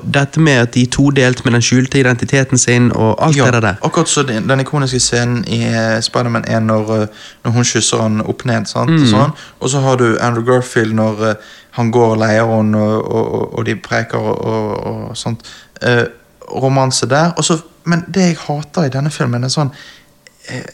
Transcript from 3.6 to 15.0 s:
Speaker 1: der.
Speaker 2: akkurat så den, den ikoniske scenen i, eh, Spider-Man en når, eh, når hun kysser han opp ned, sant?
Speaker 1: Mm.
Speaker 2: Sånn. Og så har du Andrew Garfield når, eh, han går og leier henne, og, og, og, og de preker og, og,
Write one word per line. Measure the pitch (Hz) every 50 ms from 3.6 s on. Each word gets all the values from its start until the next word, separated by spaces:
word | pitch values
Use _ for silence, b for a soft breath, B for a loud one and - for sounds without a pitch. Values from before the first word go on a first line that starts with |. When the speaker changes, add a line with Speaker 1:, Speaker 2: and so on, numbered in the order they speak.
Speaker 1:
der. | 113 101 92 -
Speaker 2:
akkurat | - 160 - 170 160 -
så | - 147 143
den, | 127 110 107 87 120
den | 135 131
ikoniske | 131 - - 147 139 127 127 123
scenen | - - 123 120 120 120 123 120 98
i, | - 113 117 117
eh, | 113 117 113 113 113 110 113
Spider-Man | 113 - - 123 123 117 117 110 - -
en | 117 113 110
når, | 110 110 107 107 110 110 110 107
eh, | 104 B B B B B B -
når | 120 110
hun | 123 120
kysser | - - 117 107 - 123 117
han | 113 110 107 104
opp | - - - - -
ned, | 127 113 113 104
sant? | - - 113 117 139
Speaker 1:
Mm. | 165 156 143
Speaker 2:
Sånn. | 117 104 107 143 147 - B B B B B
Og | - 127
så | 139 139
har | 135 135 131
du | 127 123 117 113 -
Andrew | - 120 120 117 113
Garfield | 123 127 127 123 - - 123 110 110 110
når, | 110 110 110 107 107 110 110
eh, | 104 - B B B B B B
han | - - 117 113
går | 110 120 117 113
og | 110 107
leier | 113 110 107 110 117
henne, | 113 113 110 110 107 107
og, | 107 107 107 110 107 - -
og, | - 113 110 - -
og, | - - - - 117
og | 113
de | 117 110
preker | - - - 120 113 117 - -
og, | 113 107 107 - - -
og, | 113 110 110 107 107 101 - - 104 110 110